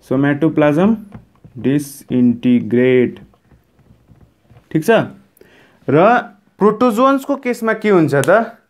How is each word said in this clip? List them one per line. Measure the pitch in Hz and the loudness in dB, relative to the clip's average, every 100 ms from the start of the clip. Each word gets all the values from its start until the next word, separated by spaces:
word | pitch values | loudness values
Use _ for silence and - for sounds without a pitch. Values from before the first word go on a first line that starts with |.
| _ | _
सोमाटोप्लाज्म | 131 143 147 156 156 147 147 202 220 - - _ _ - 120 | -2 0 0 -2 0 0 2 0 -2 -8 -20 _ _ -20 -6
डिसइन्टिग्रेट, | 113 143 143 - - 127 123 117 123 123 110 120 127 127 120 - - _ _ _ _ _ _ _ _ _ _ _ _ - _ | -2 -2 -6 -18 -6 0 0 0 0 0 0 0 2 2 0 -4 -20 _ _ _ _ _ _ _ _ _ _ _ _ -20 _
ठिक | 160 156 | -6 0
छ? | 220 - - _ _ _ _ _ _ - | 0 0 -10 _ _ _ _ _ _ -2
र | 139 185 - - _ _ _ | 2 4 2 -4 _ _ _
प्रोटोजोन्सको | 202 208 247 214 262 277 269 277 | 0 2 -2 2 0 0 -4 -6
केसमा | 247 233 226 | -6 -6 -4
के | 220 214 | -4 0
हुन्छ | 190 151 139 | 2 2 0
त? | 135 202 226 - _ | 0 0 -2 -12 _